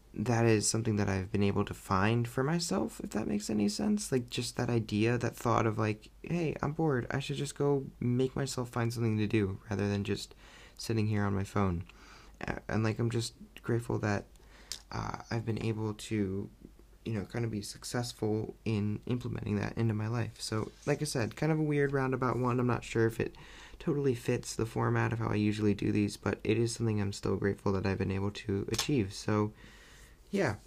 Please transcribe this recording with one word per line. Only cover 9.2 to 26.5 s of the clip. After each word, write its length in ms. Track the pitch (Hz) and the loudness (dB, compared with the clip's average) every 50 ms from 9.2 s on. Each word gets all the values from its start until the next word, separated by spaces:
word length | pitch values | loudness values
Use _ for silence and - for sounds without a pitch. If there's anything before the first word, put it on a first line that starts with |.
| 107 | 2
do 320 | 104 117 110 101 95 95 - - - | 2 2 2 2 2 -2 -6 -6 -4
rather 180 | 104 98 101 | -2 0 0
than 160 | 101 101 101 101 | 2 0 0 0
just 300 | 104 101 - - - - - - - - - - - - | -2 -2 -4 -6 -10 -16 -20 -20 -20 -20 -20 -20 -20 -16
sitting 280 | - - - 113 110 104 | -8 -4 0 0 2 2
here 180 | 104 107 104 101 | 2 2 2 2
on 120 | 101 98 | 2 0
my 80 | 98 95 | 0 -2
phone." 400 | - - 104 101 95 85 85 87 - - - - - - - - - - - - | -2 0 2 2 2 2 0 -4 -8 -14 -20 -20 -20 -20 -20 -20 -20 -14 -8 -6
Uh, 100 | - - - - | -6 -6 -6 -6
and, 160 | - - 104 110 | -2 0 0 0
like, 140 | 110 107 | 0 0
I'm 140 | 110 117 113 | 0 0 0
just 220 | 117 117 113 - - - - - - - | 0 -2 -2 -4 -8 -14 -18 -20 -20 -8
grateful 380 | - - 120 113 117 - 113 110 | -4 -2 -2 0 0 -2 -2 0
that, 260 | 110 104 101 - - - - - - - - - - - - - - - | 0 0 0 0 -2 -6 -14 -20 -20 -20 -20 -20 -14 -12 -12 -12 -10 -8
uh, 260 | - 110 107 104 - - - - | -6 -6 -6 -6 -8 -10 -8 -6
I've 160 | 113 113 107 | -4 -4 -2
been 180 | 113 107 110 107 | -2 -4 -2 -2
able 300 | 113 107 107 110 107 104 | -2 -2 -2 -2 -4 -4
to, 560 | - - - 110 107 101 95 95 98 104 107 - - - - - - - - - - - | -6 -6 -2 0 0 0 0 -2 -4 -6 -8 -12 -18 -20 -20 -20 -20 -20 -20 -20 -12 -6
you 80 | - 113 | -4 -4
know, 120 | 104 90 | -4 -4
kind 200 | - - 120 117 | -4 -4 -4 -2
of 60 | 113 | -2
be 100 | 110 104 | -4 -4
successful 920 | 98 - - - - - - 123 120 120 - - 113 107 107 110 - - - - - | -6 -8 -12 -12 -10 -4 -4 -4 -4 -4 -4 -4 -2 0 0 -2 -2 -6 -10 -6 -4
in 360 | 110 110 101 101 104 104 110 - | -2 0 0 0 0 -2 -4 -4
implementing 520 | - 127 123 123 120 110 - - 104 104 | -4 -4 -4 -2 -4 -6 -4 -2 -2 -2
that 200 | 101 104 107 - | 0 -2 -2 -2
into 160 | - 113 117 107 | 0 0 2 2
my 140 | 107 107 | 0 -2
life. 340 | 110 120 120 107 113 - - | -2 -2 -2 -2 -4 -6 -10
So, 300 | - - 113 110 - - - - - | -6 -4 -2 -2 -4 -4 -8 -6 -2
like 160 | 143 147 143 151 | -2 0 0 -2
I 20 | |
said, 300 | 147 - 135 107 107 - | -2 -2 -2 -2 -2 -2
kind 160 | - 151 156 | -2 0 0
of 80 | 160 156 | 2 2
a 40 | 156 | 2
weird 300 | 151 147 143 143 139 139 | 2 2 2 2 2 2
roundabout 440 | 139 131 131 131 123 131 123 120 | 0 0 0 0 0 2 0 2
one. 220 | 120 127 123 120 127 | 2 2 2 2 2
I'm 80 | 123 | 2
not 160 | 123 117 117 - | 2 0 0 -2
sure 220 | - - 117 113 | -2 2 4 4
if 140 | 113 113 - | 4 4 0
it 160 | - - - - - - - - - - - | -2 -2 -4 -10 -16 -20 -18 -20 -18 -18 -18
totally 380 | - - 175 151 147 139 139 120 | -6 -2 0 0 2 2 2 2
fits 400 | 117 - - 123 117 - - - | 2 0 0 0 0 -2 -4 -4
the 100 | - 113 | -4 -4
format 480 | 117 - 120 120 113 117 117 117 117 117 | -2 -2 0 0 2 2 2 2 0 0
of 60 | 113 | -2
how 80 | 110 | 0
I 80 | 110 107 | 0 2
usually 400 | 104 104 104 107 107 107 104 101 | 4 4 2 2 4 4 2 4
do 160 | 104 - 107 | 4 2 2
these, 260 | 107 104 104 101 - | 4 4 2 2 0
but 220 | - - - - - - | -2 -2 -2 -2 0 0
it 140 | 110 | 2